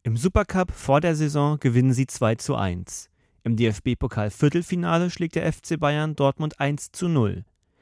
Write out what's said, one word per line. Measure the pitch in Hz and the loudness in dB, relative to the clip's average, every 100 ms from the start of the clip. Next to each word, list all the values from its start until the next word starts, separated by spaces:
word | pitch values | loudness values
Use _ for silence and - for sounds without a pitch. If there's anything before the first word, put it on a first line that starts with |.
Im | 120 113 | -2 0
Supercup | 175 214 196 185 180 | 2 2 0 -2 -2
vor | - - 143 | -4 2 2
der | 170 | 4
Saison | 156 151 147 147 151 | 0 0 2 2 2
gewinnen | 135 120 131 | 2 4 4
sie | 127 135 | 2 -2
zwei | - 110 | 0 0
zu | 117 - | 0 -2
eins. | 123 95 90 90 - - _ _ _ | -2 -2 -4 -10 -14 -18 _ _ _
Im | 117 | -2
D-F-B-Pokal-Viertelfinale | 113 117 104 135 120 123 - 104 - 147 170 175 175 170 165 180 | 2 2 2 -2 -2 -4 -2 -4 0 2 2 -2 -4 0 0 0
schlägt | - 165 | -2 -4
der | 165 | -2
F | 160 - | -4 -4
C | - 165 | -6 -2
Bayern | 147 147 156 | 0 0 -2
Dortmund | 151 139 139 156 - | 0 0 0 -6 -2
eins | 143 147 - | -4 -2 -8
zu | - 180 | -6 0
null. | 156 107 92 - _ _ _ | 2 0 -2 -14 _ _ _